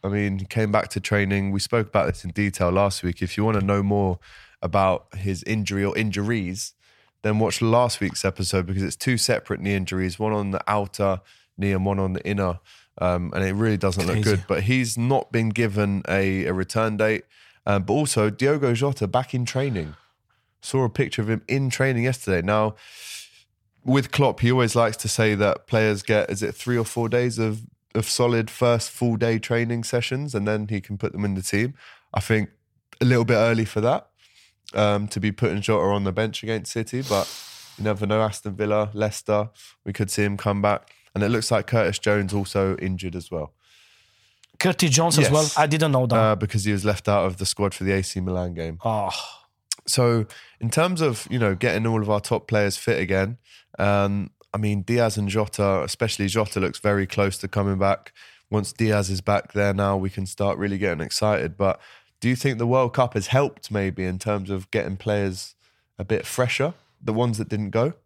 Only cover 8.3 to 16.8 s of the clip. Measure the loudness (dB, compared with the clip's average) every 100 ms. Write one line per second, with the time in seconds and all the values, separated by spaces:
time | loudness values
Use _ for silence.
8.3 | -2 -2 -2 -2 -2 -4 -4 -2 0 0
9.3 | -2 -2 -4 -2 -2 -2 -2 -2 -2 -2
10.3 | -2 -2 -4 -2 -2 -2 -2 0 0 _
11.3 | _ _ -4 0 0 0 0 0 -2 -2
12.3 | 0 0 -2 _ -20 _ -2 0 0 -2
13.3 | -2 -2 0 0 2 0 0 0 0 2
14.3 | 0 0 -2 2 2 0 -2 0 0 0
15.3 | -2 0 0 0 2 0 0 0 0 2
16.3 | 0 0 -2 -2 0